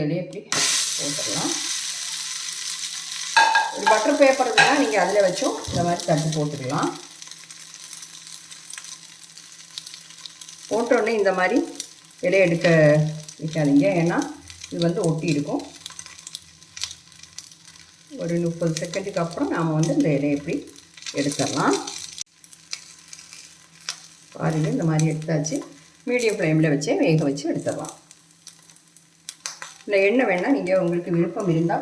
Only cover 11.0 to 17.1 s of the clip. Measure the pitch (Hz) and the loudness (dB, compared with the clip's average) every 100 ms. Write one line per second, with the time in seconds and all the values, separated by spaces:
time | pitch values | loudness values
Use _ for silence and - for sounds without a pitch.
11 | 214 226 190 185 180 254 339 - - - | 2 2 2 2 2 2 0 -6 -14 -18
12 | - - 175 190 180 165 180 160 151 151 | -20 -6 2 4 4 4 6 8 8 6
13 | 156 - - - 156 - 147 143 - 175 | 4 -2 -10 -10 -6 0 4 6 6 4
14 | 170 214 - - - - - 175 170 190 | 2 2 -2 -6 -16 -18 -10 -2 0 2
15 | 175 151 170 143 143 247 - - - - | 2 0 0 0 0 -4 -6 -14 -16 -16
16 | - - - - - - - - - - | -18 -18 -14 -14 -14 -20 -20 -10 -10 -10
17 | - | -20